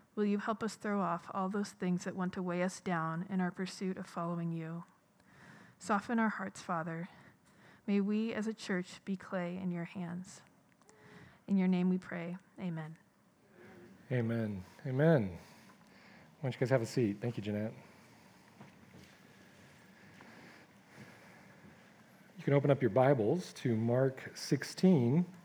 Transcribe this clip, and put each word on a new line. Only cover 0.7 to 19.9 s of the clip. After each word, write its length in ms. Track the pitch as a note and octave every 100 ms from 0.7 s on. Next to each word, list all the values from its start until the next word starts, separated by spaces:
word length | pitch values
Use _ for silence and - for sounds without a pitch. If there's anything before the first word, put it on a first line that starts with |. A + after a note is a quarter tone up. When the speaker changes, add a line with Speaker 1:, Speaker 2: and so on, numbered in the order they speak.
| -
Speaker 1:
throw 260 | G#3+ G3+
off 260 | F3 E3+ -
all 160 | G3 F#3
those 200 | G3+ G3+
things 360 | - F#3 F3+ F#3+
that 100 | F#3+
want 180 | F3+
to 80 | G3
weigh 220 | F3+ F3
us 160 | F#3 -
down 460 | G3+ E3+ D#3+ D#3+ F#3
in 120 | F#3+
our 100 | F3+
pursuit 460 | F3+ F#3 - F#3 F#3+
of 100 | F3+
following 440 | F#3 E3+ E3+ E3+
you? 340 | E3 D#3+ E3+ - _ _ _ _ - - - - -
Soften 400 | - G3+ - A#3
our 120 | A3
hearts, 320 | - G3 -
Father. 480 | - E3+ E3 E3 F3+ - - - _ - - - -
May 160 | G3+
we 320 | G3 G#3+ A3+
as 140 | A3 G#3+
a 60 |
church 480 | G#3+ - F3+ F3+ - -
be 100 | F#3+
clay 440 | - F#3+ F3 F3+
in 80 | F#3
your 140 | F3
hands. 580 | F3+ - E3+ F3 F#3 - - _ _ _ - - - - - - -
In 80 | G3
your 120 | F#3
name 220 | F3+ F#3
we 80 | F#3
pray. 400 | - F3 E3+ F3+ - -
Amen. 360 | F#3 D#3+ D#3 D#3+ _ _ _ _ _ - - - - - -
Speaker 2:
Amen. 520 | B2+ A2+ A#2 G#2+ G2 F2+ - C#3
Amen. 420 | B2+ D#3+ D3+ G2 E2 - - - - - - - - - -
Why 100 | C3+
don't 40 |
you 60 | -
guys 100 | A#2+
have 140 | C3
a 20 | A#2
seat? 320 | - G#2+ G2+
Thank 160 | A#2+ A#2
you, 60 |
Jeanette. 300 | G2+ G#2 A2 C3 - - - - - - - - - - - - - - - - - - - - -